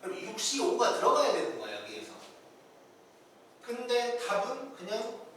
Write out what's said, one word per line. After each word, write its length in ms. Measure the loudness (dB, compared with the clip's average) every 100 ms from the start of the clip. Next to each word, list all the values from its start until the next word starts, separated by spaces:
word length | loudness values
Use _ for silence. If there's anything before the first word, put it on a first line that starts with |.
그럼 140 | -8 -8
육시 400 | -8 -4 -2 0
오가 320 | 2 4 2
들어가야 380 | 4 4 6 6
되는 260 | 4 0 -4
거야, 220 | -8 -10
여기에서. 300 | -10 -12 -12 -14 -18 -20 -20 -20 -20 -20 -20 -20 -20 -20 -20 -20 -20 -20
근데 540 | -8 -6 2 4 4 -2
답은 560 | 2 2 2 -4 -8 -10
그냥 500 | -6 -4 -4 -8 -14